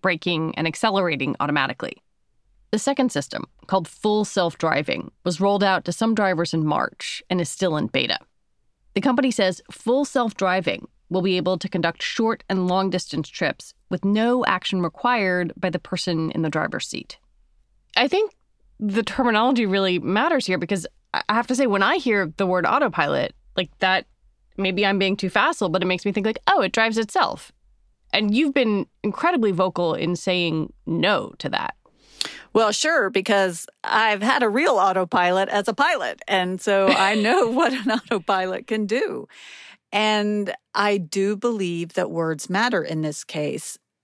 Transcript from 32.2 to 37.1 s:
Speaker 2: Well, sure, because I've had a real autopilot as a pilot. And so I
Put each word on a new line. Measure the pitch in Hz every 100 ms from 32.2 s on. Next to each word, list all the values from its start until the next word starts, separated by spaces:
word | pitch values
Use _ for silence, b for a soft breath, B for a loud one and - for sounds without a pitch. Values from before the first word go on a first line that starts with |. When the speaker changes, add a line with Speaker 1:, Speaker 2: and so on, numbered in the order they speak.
| B B B
Speaker 2:
Well, | 214 214
sure, | 214 311 320 196
because | 202 190 202 185 170 - _
I've | - 220 220 208
had | 214 262
a | 233
real | 220 330
autopilot | 220 190 190 175 190 180 190 190
as | 208 202
a |
pilot. | 202 302 294 131 - -
And | 196 180 185
so | - 196 196
I | 190 190